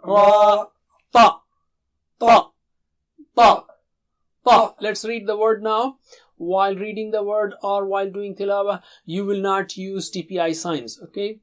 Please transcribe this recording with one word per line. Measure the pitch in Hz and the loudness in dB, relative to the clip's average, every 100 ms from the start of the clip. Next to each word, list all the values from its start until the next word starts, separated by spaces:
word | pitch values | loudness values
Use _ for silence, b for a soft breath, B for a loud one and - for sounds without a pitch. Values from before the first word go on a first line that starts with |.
Ra. | 180 202 202 208 208 208 208 _ _ _ _ | 0 4 6 6 6 2 -2 _ _ _ _
Ta. | 240 226 - _ _ _ _ _ _ _ _ | 4 4 4 _ _ _ _ _ _ _ _
Ta. | 233 226 - _ _ _ _ _ _ _ 302 - | 4 4 4 _ _ _ _ _ _ _ _ 4
Ta. | 226 175 - _ _ _ _ _ _ _ - | 4 4 -2 _ _ _ _ _ _ _ 4
Ta. | 226 208 - | 4 4 -2
Let's | 202 208 214 | -8 -8 -8
read | 233 202 | -10 -6
the | 214 | -2
word | 220 220 | 0 0
now. | 214 220 254 269 b b b _ | -2 -2 -4 -6 b b b _
While | 165 190 196 196 | -6 -2 -2 -4
reading | 208 214 214 | -8 -10 -8
the | 214 | -6
word | 202 208 208 202 | -4 -4 -4 -6
or | 202 202 196 | -6 -6 -4
while | 196 196 | -4 -6
doing | 190 202 185 | -8 -12 -10
tilawa, | 202 202 202 190 b b - | -6 -4 -2 -6 b b -12
you | 170 196 | -10 -6
will | 202 | -6
not | 196 196 190 - | -2 -4 -4 -10
use | 190 196 - | -12 -10 -10
T | 190 | -12
P | 165 185 | -10 -6
I | 165 | -4
signs, | 160 175 156 120 - | -6 -6 -8 -10 -18
okay? | 175 - 202 220 | -18 -10 -10 -12